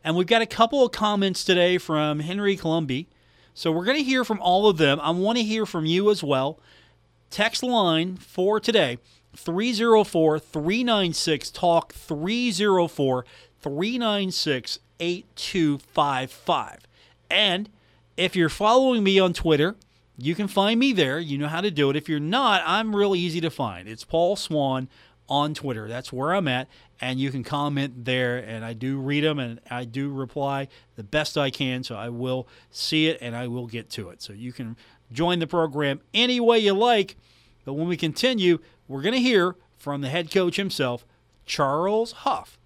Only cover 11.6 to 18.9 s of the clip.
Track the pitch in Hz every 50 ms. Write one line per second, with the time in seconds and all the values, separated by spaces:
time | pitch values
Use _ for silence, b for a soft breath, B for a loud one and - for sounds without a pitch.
11.6 | - 175 170 165 - _ - - - - 160 147 160 190 226 240 247 247 190 170
12.6 | 214 208 190 180 175 160 - - 143 135 127 127 120 B B B B B B _
13.6 | - 147 139 147 185 220 247 247 240 220 208 202 196 185 170 - - 156 139 127
14.6 | 120 - - - _ _ _ _ 170 175 180 185 - _ _ - - - - 190
15.6 | 160 151 143 135 - _ _ - 147 143 135 127 131 127 - - - - 170 139
16.6 | 107 85 - - _ b b b b b b b _ _ 165 190 214 196 175 190
17.6 | 208 - b b b b b b b b _ - 180 175 - 185 165 151 - -
18.6 | 202 214 233 254 269 262